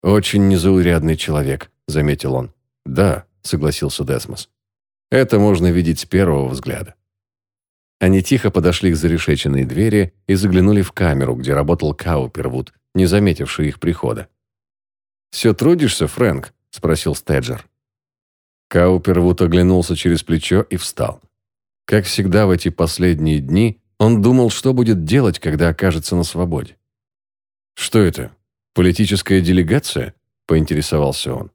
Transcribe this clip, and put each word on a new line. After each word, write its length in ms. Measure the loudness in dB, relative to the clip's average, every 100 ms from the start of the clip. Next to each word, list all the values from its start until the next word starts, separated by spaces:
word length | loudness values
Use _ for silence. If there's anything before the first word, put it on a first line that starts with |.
"Очень 460 | 2 2 2 2 2
незаурядный 640 | 4 4 4 4 2 0 -2
человек", 540 | -2 -4 -2 -6 -10 _ -8
заметил 480 | -2 -2 -2 -4 -6
он. 180 | -6 _ _ _ -8
"Да", 400 | 0 0 0 -8 _
согласился 640 | -6 -2 -2 -2 -6 -6
Десмос. 460 | -6 -6 -6 -14 -16 _ _ _ _ _ _
"Это 300 | 0 2 4
можно 320 | 4 4 2
видеть 280 | 2 0 -2
с 60 | -2
первого 420 | 0 2 0 -2
взгляда". 460 | -6 -8 -10 -10 _ _ _ _ _ _ _ _ _ _ _
Они 220 | 2 2
тихо 300 | 2 0 0
подошли 400 | 0 0 2 0
к 40 | 0
зарешеченной 680 | 0 -2 0 -2 0 -2 -2
двери 480 | -2 0 2 0 _ -2
и 80 | 0
заглянули 480 | 2 4 4 2
в 80 | 0
камеру, 440 | -2 0 0 -2 -4
где 180 | -2 -2
работал 400 | 0 0 -2 -4
Каупервуд, 760 | -4 -4 -4 -6 -6 -6 -10 _ _
не 140 | 0 2
заметивший 600 | 4 2 0 -6 -4 -4
их 120 | -2
прихода. 480 | -4 -4 -4 -6 -10 _ _ _ _ _ _ _ _ _ _
"Всё 220 | -2 0
трудишься, 540 | 2 2 2 2 0 -4
Фрэнк?" 460 | 0 0 0 -8 _ _
спросил 440 | -6 -2 -2 -2 -6
Стеджер. 500 | -4 -4 -4 -10 -14 _ _ _ _ _ _ _ _ _ _
Каупервуд 720 | 2 4 2 2 2 2 2
оглянулся 540 | 2 2 4 2 0 -2
через 280 | 0 -2
плечо 380 | 0 -4 0 -2
и 160 | 0 -6
встал. 440 | -8 -8 -8 -8 _ _ _ _ _ _ -2
Как 200 | -2 0
всегда 400 | -2 0 2 4
в 60 |
эти 180 | 2 0
последние 680 | -2 -4 0 0 0 0 -2
дни, 420 | 0 0 0 -2 _ _
он 240 | 2 4
думал, 280 | 4 4 2
что 240 | 0 -2
будет 300 | 0 2 0
делать, 360 | 2 2 2 -2
когда 300 | -4 0 0
окажется 460 | 0 -2 -2 -2 -2
на 80 |
свободе. 540 | -2 -4 -4 -4 -8 _ _ _ _ _ _ _ _ _ _ -14
"Что 240 | -2 2
это? 320 | 2 0 -12 _ _ _ _
Политическая 680 | 0 2 2 0 -2 0 0
делегация?" 720 | 4 2 2 0 -2 -8 -8 -12 _ _ -2
поинтересовался 840 | 0 0 -2 -2 -2 -2 -4 -8
он. 180 | -8 -12